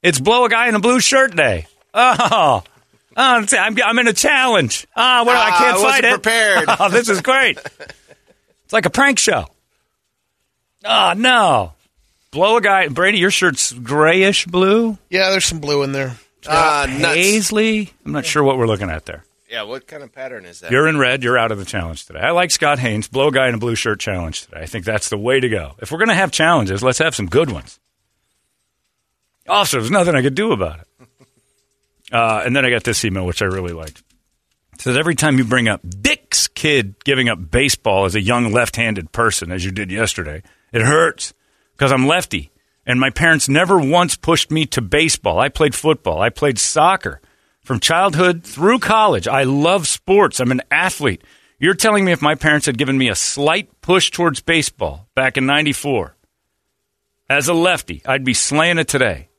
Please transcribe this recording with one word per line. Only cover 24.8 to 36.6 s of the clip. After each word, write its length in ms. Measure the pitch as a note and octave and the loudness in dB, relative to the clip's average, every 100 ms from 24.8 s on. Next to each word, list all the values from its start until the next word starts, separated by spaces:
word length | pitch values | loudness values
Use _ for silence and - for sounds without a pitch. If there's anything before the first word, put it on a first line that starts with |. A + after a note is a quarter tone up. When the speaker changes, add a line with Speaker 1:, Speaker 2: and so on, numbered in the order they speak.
Speaker 1:
that's 260 | F2+ G#2+ - | -6 -6 -4
the 60 | G#2 | -6
way 200 | A2 C3+ | -2 0
to 100 | B2+ | 0
go. 280 | G#2+ D2+ - | -4 -8 -14
If 140 | A2 | -12
we're 60 | D#3+ | -4
gonna 140 | A3 | 0
have 180 | F3+ F#3 | 0 0
challenges, 500 | - D#3+ E3+ G2 F#2+ | 0 2 2 2 -2
let's 160 | B2+ B2+ | -2 0
have 160 | D#3+ | -2
some 120 | - F#2+ | -2 -2
good 260 | A#2+ D#3+ | 0 0
ones. 260 | F2 - - _ _ _ _ _ _ _ _ _ _ _ _ _ _ _ _ - | -4 -12 -20 _ _ _ _ _ _ _ _ _ _ _ _ _ _ _ _ -2
Also, 300 | G3+ G3 C3+ | 0 0 -2
there's 140 | A2 | 0
nothing 240 | G3 F3 D3 | 2 2 2
I 60 | |
could 120 | C3 | 2
do 160 | C3+ A3 | 0 -2
about 280 | C3+ F2 D#2 | 0 -2 -6
it. 60 | E2 | -20
<laughs> 160 | _ B2+ _ C3 _ _ _ _ _ _ _ - | _ _ _ _ _ _ _ _ _ _ _ -4
Uh, 300 | A#2 A#2 G#2+ | 0 2 0
and 100 | B2 | 0
then 100 | C3 | 0
I 60 | B2+ | 0
got 140 | A#2+ | 0
this 200 | - A2+ | -2 -2
email, 200 | A2 F#2+ F2+ | -2 -2 -4
which 160 | F2 | -2
I 40 | G2+ | -2
really 260 | F#2+ F2+ | -2 -6
liked. 280 | E2 D#2 - _ _ _ _ _ _ _ | -10 -14 -16 _ _ _ _ _ _ _
It 60 | - | -10
says, 140 | - B2+ | -4 -2
"Every 180 | D#3 D#3 | -2 0
time 220 | D3+ C3 | 0 2
you 40 | |
bring 220 | A#2+ B2+ A2+ | 2 0 0
up 120 | G2 E2+ | -4 -8
Dick's 580 | F#2+ G#2+ D4+ _ - - | -4 -2 -2 _ -2 -2
kid 480 | - | -4